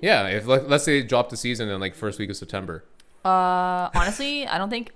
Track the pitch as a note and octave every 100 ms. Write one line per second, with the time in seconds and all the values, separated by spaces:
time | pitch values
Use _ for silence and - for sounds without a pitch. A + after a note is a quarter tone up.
0 | G3 D#3 G2 G#2 A2 C3+ C3+ C#3+ D#3+ C#3+
1 | A#2+ B2 - A2+ B2 A#2 G#2+ G2 F#2+ -
2 | A2 G2 G2+ F#2+ F#2 G2 F#2 D#2+ - -
3 | - - F#3 F#3 F3+ F3+ F3+ F3+ F3+ -
4 | F3 G#3+ C#4 C#4+ C#4 E3+ G3+ A#3 A#3